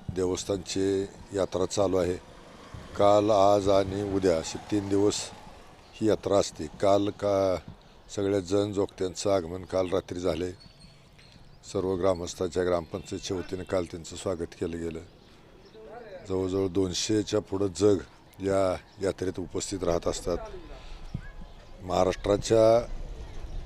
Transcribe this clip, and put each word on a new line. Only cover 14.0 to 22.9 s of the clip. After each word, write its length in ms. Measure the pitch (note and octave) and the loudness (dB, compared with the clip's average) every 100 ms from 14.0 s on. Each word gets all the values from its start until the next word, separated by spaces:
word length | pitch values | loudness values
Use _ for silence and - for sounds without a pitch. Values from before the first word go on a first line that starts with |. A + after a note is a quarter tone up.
| D#2 F2 | -14 -10
स्वागत 320 | G2+ F2 E2 | -6 -6 -8
केलं 240 | - F2+ E2 | -6 -8 -6
गेलं. 220 | E2+ D#2+ F2 - - - - - - - - A#3+ - F#3+ - | -8 -8 -14 -20 -20 -20 -20 -20 -20 -20 -18 -18 -18 -16 -6
जवळजवळ 400 | F#2 F#2+ F#2+ F#2+ | -2 -2 0 0
दोनशेच्या 720 | F2 F#2 E2+ - G#2+ G2 G#2 | 0 0 -2 0 0 0 -2
पुढं 260 | - G2 G2+ | -2 -2 -2
जग 300 | E2+ G#2 F#2+ - - - - | 2 4 4 0 -16 -20 -6
या 360 | F#2+ F#2+ F#2+ E2+ - - | -2 2 2 -2 -8 -6
यात्रेत 380 | F#2+ - F#2 F2+ | -4 -2 -4 -4
उपस्थित 440 | E2+ F#2+ - G2 | -6 -6 -6 -4
राहत 240 | F2 E2+ F2+ | 0 0 0
असतात. 300 | D#2+ - F2 - - - - - - - - - - - - - - | -4 -4 -4 -6 -14 -16 -16 -14 -14 -12 -12 -12 -14 -16 -18 -20 -14
महाराष्ट्राच्या 1120 | F#2 F2+ F#2 - G2 G2+ - A2+ A2 A#2 A#2 | 0 2 4 2 0 0 4 6 8 6 2